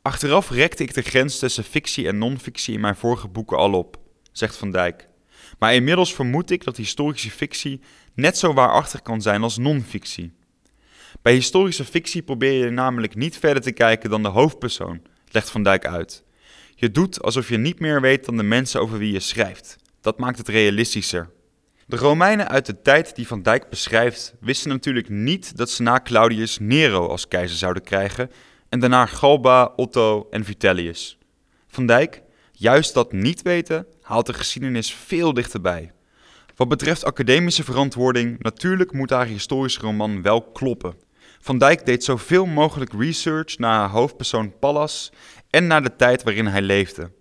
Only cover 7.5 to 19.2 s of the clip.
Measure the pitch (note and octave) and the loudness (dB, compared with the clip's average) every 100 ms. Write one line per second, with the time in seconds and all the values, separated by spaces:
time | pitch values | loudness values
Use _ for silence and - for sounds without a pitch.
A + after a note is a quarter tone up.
7.5 | - C#3+ C3+ _ _ _ - D3 F#3 F3 | -6 -10 -10 _ _ _ -2 0 2 2
8.5 | C3+ - - D3 - - A2 G#2 G#2 A#2 | 4 4 4 0 -12 -8 -4 0 0 -2
9.5 | A#2 C3 D3 A2+ G2+ - - E2+ _ _ | -2 -2 -2 -4 -10 -12 -14 -14 _ _
10.5 | _ _ _ _ _ - - A#2+ B2+ B2+ | _ _ _ _ _ -20 -2 4 4 4
11.5 | F#3+ F#3+ E3 C3+ - - F3 - B2+ C3+ | 2 2 -2 -4 -6 -4 -10 -8 -2 0
12.5 | C3 B2 A#2+ C3 B2 A2+ G#2+ D#3 - D#3 | 2 0 0 -2 -2 -6 -6 -8 -2 0
13.5 | C3+ C3 - A#2 A2+ A2 G#2+ G#2 G2 D3+ | 0 -2 2 2 2 0 -2 0 2 2
14.5 | - B2 - F2 E2+ _ _ _ A2+ - | 2 -8 -8 -10 -12 _ _ _ -4 -2
15.5 | A2+ G2 F#2+ - F2 - - _ _ _ | 0 2 2 0 -6 -8 -14 _ _ _
16.5 | - _ _ A#2+ A#2+ F#3+ - - A#2+ A#2+ | -20 _ _ 0 2 0 -2 -2 -2 -2
17.5 | A2+ C3+ F3 D#3 C#3+ C3 C3+ - A#2 G#2 | -2 -2 -4 -2 2 2 2 0 -2 0
18.5 | A#2+ C3 - A2 A2 G#2+ F#2+ | 0 0 -2 -4 -2 -4 -4